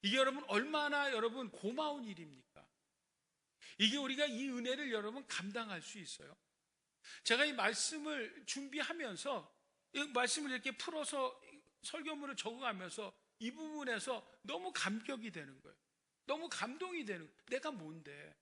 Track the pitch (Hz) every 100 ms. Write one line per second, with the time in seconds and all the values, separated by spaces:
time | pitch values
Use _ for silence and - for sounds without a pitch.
0 | 202 254 262 269 294 202 269 311 294 285
1 | 277 240 226 240 233 - 196 254 302 294
2 | 226 175 156 135 - - - _ _ _
3 | _ _ _ _ _ _ - - 214 277
4 | 269 262 294 226 277 247 240 269 285 220
5 | 208 247 269 - 190 208 220 180 147 208
6 | 160 - 143 - _ _ _ _ _ _
7 | - - - 233 302 254 202 220 - 311
8 | 302 294 220 - 233 277 277 285 285 339
9 | 269 185 277 247 - _ _ _ _ 277
10 | 294 247 247 - 294 254 269 247 - 320
11 | 285 285 254 - - - _ _ - 320
12 | 302 302 277 247 214 233 262 196 180 -
13 | 202 - _ _ 220 294 311 302 269 226
14 | 254 247 - - 208 330 370 - 190 214
15 | 220 269 220 175 139 131 - - _ _
16 | _ _ - 302 330 - 247 285 359 349
17 | 220 180 156 - - 269 311 254 156 165
18 | 147 143 156 151